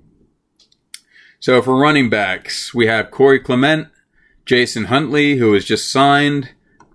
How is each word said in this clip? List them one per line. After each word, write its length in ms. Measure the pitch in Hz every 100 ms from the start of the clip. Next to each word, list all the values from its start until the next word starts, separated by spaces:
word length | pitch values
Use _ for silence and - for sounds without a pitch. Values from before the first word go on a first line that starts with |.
| _ _ _ _ _ _ _ _ _ - _ _ _ _
So 220 | - 127
for 120 | 120
running 360 | 131 147 147 120
backs, 640 | 107 95 92 - - -
we 120 | 117 110
have 240 | 113 104
Corey 300 | - 135 135
Clement, 480 | - 127 139 156 156 _ _ _ _ _
Jason 400 | - 123 120 117
Huntley, 540 | 98 131 147 147 147 135
who 140 | 113
was 120 | 101
just 260 | - 107 -
signed, 600 | 135 143 143 143 143 127 _ _ _ _